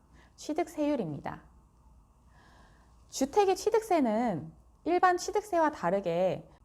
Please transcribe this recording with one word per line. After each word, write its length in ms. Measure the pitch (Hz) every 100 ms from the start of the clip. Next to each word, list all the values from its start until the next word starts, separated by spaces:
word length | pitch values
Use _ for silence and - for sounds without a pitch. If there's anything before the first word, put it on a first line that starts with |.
| _ - - -
취득세율입니다. 1040 | - 311 320 - 294 294 170 143 - - - - - _ _ - - _ _ - - - - - - - -
주택의 460 | - 269 - 392 370
취득세는 960 | - 440 440 349 247 214 247 170 160 - - _
일반 340 | - 359 370 359
취득세와 540 | - 415 403 339 311
다르게 760 | 302 175 196 190 170 185 151 - -